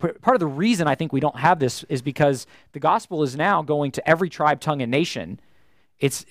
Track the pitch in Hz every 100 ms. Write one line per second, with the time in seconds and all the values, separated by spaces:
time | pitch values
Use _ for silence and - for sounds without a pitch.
0 | 170 - - 254 160 135 208 220 156 135
1 | 160 139 143 123 151 180 131 - - 135
2 | 131 131 147 131 - - _ 143 151 214
3 | - 165 147 135 175 190 147 147 143 -
4 | - 165 180 - 151 139 - 147 120 135
5 | 170 120 85 98 - _ _ _ _ _
6 | 139 - -